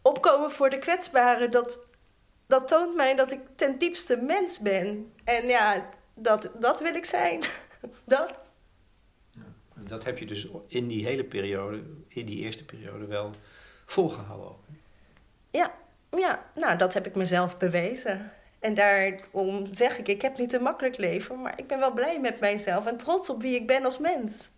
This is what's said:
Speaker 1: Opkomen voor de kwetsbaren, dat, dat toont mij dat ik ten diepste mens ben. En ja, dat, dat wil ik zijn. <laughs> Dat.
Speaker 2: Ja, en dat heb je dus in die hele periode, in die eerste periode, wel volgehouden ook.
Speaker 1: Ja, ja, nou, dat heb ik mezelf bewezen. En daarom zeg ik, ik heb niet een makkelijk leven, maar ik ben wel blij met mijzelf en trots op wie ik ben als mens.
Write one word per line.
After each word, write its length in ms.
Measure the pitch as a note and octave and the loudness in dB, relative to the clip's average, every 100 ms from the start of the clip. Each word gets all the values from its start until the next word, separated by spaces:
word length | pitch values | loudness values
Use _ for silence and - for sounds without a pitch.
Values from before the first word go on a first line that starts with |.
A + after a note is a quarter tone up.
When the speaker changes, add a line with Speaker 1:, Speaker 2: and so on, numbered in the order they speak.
Speaker 1:
Opkomen 500 | C4 C#4+ F4 C#4+ D4 | 4 6 4 4 2
voor 180 | D4 C4+ | 2 2
de 80 | C4+ | 2
kwetsbaren, 720 | E4+ F4+ - C4 B3 A#3 A#3+ | 0 -2 2 4 4 4 2
dat, 280 | A#3+ A#3+ - - _ _ _ _ _ _ | 2 0 -10 -18 _ _ _ _ _ _
dat 200 | C4 C4 | 2 6
toont 280 | D#4+ F4 E4+ | 4 4 2
mij 200 | C4 C4 | 2 4
dat 160 | C4 | 2
ik 80 | C4 - - | 0 -12 -2
ten 220 | C#4+ C4+ | -2 2
diepste 380 | F4 F4 - A#3+ | -2 0 0 0
mens 420 | B3+ F#4+ F4+ - | 2 0 0 -2
ben. 540 | G#3 F#3+ F#3+ G#3 A3 - | 0 0 0 -6 -10 -8
En 220 | - A#3 B3 | 0 0 4
ja, 440 | B3 G#3+ G3 - - _ | 4 4 2 -4 -18 _
dat, 360 | - A3+ G#3+ G#3 A3+ | -4 2 2 0 0
dat 200 | A#3+ - | 0 2
wil 140 | D#4+ E4 | -2 -4
ik 100 | E4+ | -2
zijn. 380 | F4 F4 E4+ D4 - - - | 0 0 0 -6 -8 -16 -18
<laughs> 300 | A#3+ - - | -18 -18 2
Dat. 260 | C4 D#4+ - - _ _ _ _ _ _ _ _ | 2 2 -8 -20 _ _ _ _ _ _ _ _
Speaker 2:
Ja, 100 | - - - _ - | -20 -20 -20 _ -20
en 100 | G2 | -14
dat 160 | A2+ | -8
heb 140 | B2+ B2 | -8 -8
je 80 | G#2+ | -8
dus 220 | G2+ G2 G2 - | -10 -10 -14 -6
in 200 | B2 A#2+ | -4 -2
die 180 | A2 G#2+ | -4 -2
hele 180 | C3+ | -2
periode, 600 | - G#2 G2 G2 G2+ G#2+ - - - | -4 -4 -4 -4 -6 -8 -12 -18 -14
in 180 | B2 A2+ | -12 -8
die 120 | G#2 | -8
eerste 220 | A2 - - | -8 -10 -16
periode, 400 | A2+ G2+ G#2 G#2 | -16 -14 -12 -6
wel 260 | G#2 G#2 G#2+ - - - - - | -6 -6 -12 -20 -20 -20 -20 -4
volgehouden 600 | - E3+ - G2+ G2+ F#2+ | 0 0 -2 -12 -14 -16
ook. 120 | - - D3+ _ _ _ _ _ _ _ | -18 -20 -20 _ _ _ _ _ _ _
Speaker 1:
Ja, 220 | - E4+ - - _ _ E4+ | 0 0 -2 -20 _ _ 0
ja, 280 | F4+ A3 - - | 0 0 -6 -2
nou, 220 | D4+ F3 | 0 2
dat 160 | F#3 | 2
heb 120 | F#3+ F#3 | 2 -2
ik 80 | G3 | -2
mezelf 420 | F3+ F3+ F3+ F3+ | 2 2 0 0
bewezen. 720 | F3+ F3 F3+ B3+ A3+ G3 G#3 - _ _ | 0 0 -2 -4 -4 -6 -8 -18 _ _
En 140 | A3 | -2
daarom 920 | G#3 G3+ G3+ F#3+ F#3+ - G3 F#3+ G3 G3 G3 | 4 6 6 2 -2 -8 -2 -2 -2 -6 2
zeg 220 | A#3+ A#3+ | 2 2
ik, 100 | - | -2
ik 140 | G3+ | 0
heb 160 | C4 C4 | -2 -2
niet 160 | B3 | -2
een 80 | B3 | 0
makkelijk 340 | B3+ D#4+ C4 B3+ | 0 0 -4 -2
leven, 440 | F3+ F3 - B3+ | -2 -2 -6 -10
maar 120 | B3+ - | -8 -10
ik 80 | C4+ | -6
ben 120 | C4+ | 0
wel 140 | C4 | 0
blij 260 | A3+ C#4 E4 | 2 -2 0
met 200 | B3 A3 | -4 0
mijzelf 460 | G3+ G#3 G#3 F#3 G#3+ | 0 0 -2 -2 -2
en 120 | A#3+ | -4
trots 320 | - F#4 F#4 | 0 0 0
op 120 | A#3 | -4
wie 140 | B3+ B3 | -2 -2
ik 120 | A3 | 2
ben 160 | C4 | 2
als 140 | C4 B3+ | 2 0
mens. 520 | D#4 D#4+ G#3+ - - | -2 -2 -4 -8 -14